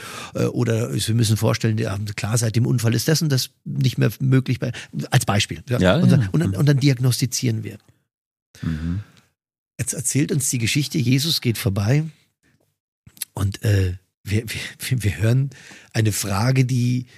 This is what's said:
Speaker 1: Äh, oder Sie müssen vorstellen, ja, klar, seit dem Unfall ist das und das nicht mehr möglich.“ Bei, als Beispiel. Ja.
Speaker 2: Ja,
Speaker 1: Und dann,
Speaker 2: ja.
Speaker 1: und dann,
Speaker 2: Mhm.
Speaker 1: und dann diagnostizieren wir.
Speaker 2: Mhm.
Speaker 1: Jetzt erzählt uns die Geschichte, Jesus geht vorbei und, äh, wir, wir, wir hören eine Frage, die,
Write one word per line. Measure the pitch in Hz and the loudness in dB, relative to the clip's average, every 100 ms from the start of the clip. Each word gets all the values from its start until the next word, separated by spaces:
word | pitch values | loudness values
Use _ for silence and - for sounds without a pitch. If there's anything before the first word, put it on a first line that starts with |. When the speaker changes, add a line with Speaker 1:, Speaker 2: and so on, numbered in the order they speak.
| - - - | -6 -14 -10
Speaker 1:
Äh, | - 120 | -4 -2
oder | 131 117 110 127 131 | 0 0 0 -2 -4
Sie | 110 | 0
müssen | 117 107 110 | 2 2 2
vorstellen, | 123 120 117 110 | 2 0 0 -2
ja, | 117 101 107 - | -2 -4 -8 -6
klar, | 104 113 | -2 -2
seit | 113 107 | 0 0
dem | 131 | 2
Unfall | 127 113 120 | 2 2 0
ist | - | 2
das | 151 | 2
und | 156 | 2
das | 131 - _ | 0 -2 _
nicht | - 135 131 - | -8 -2 0 2
mehr | 131 - | 0 0
möglich.“ | 135 131 131 123 | 2 2 2 -2
Bei, | 127 - - - 147 | -4 -6 -10 -10 0
als | 135 - | 0 2
Beispiel. | 101 - 80 - | 0 -2 -6 -4
Ja. | 123 | 2
Speaker 2:
Ja, | 92 131 | 4 4
Speaker 1:
Und | 185 | 6
dann, | 165 | 4
Speaker 2:
ja. | 101 | 2
Speaker 1:
und | 151 | 0
dann, | 165 | 0
Speaker 2:
Mhm. | 95 | 2
Speaker 1:
und | 151 | 2
dann | 139 | 4
diagnostizieren | 139 120 127 117 123 - 123 110 | 4 2 0 0 -2 -2 -2 -2
wir. | 104 101 _ _ _ _ _ _ _ - | -6 -14 _ _ _ _ _ _ _ -10
Speaker 2:
Mhm. | 82 78 82 95 - _ _ _ _ _ _ - | -6 -4 -4 -6 -8 _ _ _ _ _ _ -10
Speaker 1:
Jetzt | - | -8
erzählt | - - 135 165 | -6 -2 0 0
uns | 160 - | 0 -2
die | 127 | -2
Geschichte, | 110 147 143 160 | 0 0 0 0
Jesus | 120 135 151 - | 2 2 0 -2
geht | 123 107 | -2 -2
vorbei | - 98 101 147 160 - _ _ _ _ _ _ _ _ _ - - | -2 0 2 2 0 -8 _ _ _ _ _ _ _ _ _ -16 -12
und, | - 98 - | -4 -4 -2
äh, | 107 98 92 92 _ _ | 2 2 2 -4 _ _
wir, | 104 107 110 | -4 -4 -2
wir, | - - - - 127 | -8 -10 -10 -4 -2
wir | 101 - | -2 0
hören | 110 127 139 - - - - | 2 2 0 -6 -20 -20 -8
eine | 117 110 | 0 0
Frage, | 95 101 98 120 131 | 0 -2 0 2 2
die, | 123 127 120 123 127 | 2 2 0 -2 -6